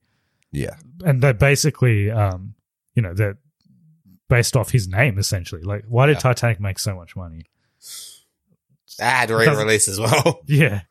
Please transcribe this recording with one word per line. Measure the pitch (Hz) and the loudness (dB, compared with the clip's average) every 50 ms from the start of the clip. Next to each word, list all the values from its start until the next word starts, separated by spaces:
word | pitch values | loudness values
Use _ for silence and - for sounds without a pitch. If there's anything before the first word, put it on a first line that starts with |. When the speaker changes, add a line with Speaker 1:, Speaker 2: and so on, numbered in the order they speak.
| _ _ _ _ _ _ _ _ _ _ - | _ _ _ _ _ _ _ _ _ _ -8
Speaker 1:
Yeah. | 71 65 - - - - 127 143 175 185 | -6 -6 -6 -8 -14 -20 -20 -20 -4 0
Speaker 2:
And | 165 139 123 127 | 0 2 4 4
they're | 143 123 | 2 4
basically, | 95 139 139 143 131 - 147 - - 131 123 113 104 101 101 | 4 4 2 4 2 0 -2 0 2 2 2 2 2 0 0
um, | 113 110 104 98 92 92 95 107 107 _ _ _ _ _ _ _ _ | 0 0 0 0 0 -6 -10 -16 -18 _ _ _ _ _ _ _ _
you | - 110 | -2 -2
know, | 90 90 | -2 -2
they're | 101 107 101 101 - _ _ _ _ _ _ _ _ _ _ _ _ _ _ _ _ _ _ | -2 -2 -2 -2 -8 _ _ _ _ _ _ _ _ _ _ _ _ _ _ _ _ _ _
based | 127 120 113 - - | 2 2 2 2 0
off | 123 101 - | 0 0 2
his | - 123 98 92 | 0 -2 -2 -2
name, | 92 101 131 123 95 98 | 0 0 0 0 0 -2
essentially. | 98 - 110 95 87 - - 80 82 | -2 -2 -4 -4 -6 -10 -12 -10 -8
Like, | 98 101 104 107 110 | -8 -8 -8 -8 -2
why | 117 120 131 | 2 2 4
did | 147 151 | 4 2
Speaker 3:
Yeah. | - | 2
Speaker 2:
Titanic | - 127 123 - - 117 110 87 | 2 0 0 0 0 -2 -2 -2
make | 101 98 92 - | -4 -6 -6 -4
so | - 107 98 | -6 -6 -6
much | 90 85 - - | -8 -12 -16 -14
money? | 95 90 85 80 80 80 _ _ _ _ _ _ _ - - - - - - - _ _ _ _ _ _ _ _ _ _ _ _ _ _ _ - - | -14 -14 -14 -14 -18 -20 _ _ _ _ _ _ _ -20 -20 -18 -18 -18 -20 -20 _ _ _ _ _ _ _ _ _ _ _ _ _ _ _ -12 -4
Speaker 3:
That | 107 120 131 127 | -2 0 2 2
had | 120 110 | 0 0
to | 113 113 | 2 2
Speaker 2:
Because | 113 156 147 | 4 4 2
Speaker 3:
re-release | - 107 107 110 104 - - | 2 2 2 2 2 0 -2
as | 98 98 | -2 -2
well. | 113 113 143 151 127 175 - - - | 0 0 2 2 2 0 -2 -2 -4
<laughs> | |
Speaker 2:
Yeah. | - 147 139 160 123 101 101 - _ | 0 2 2 4 2 0 -4 -8 _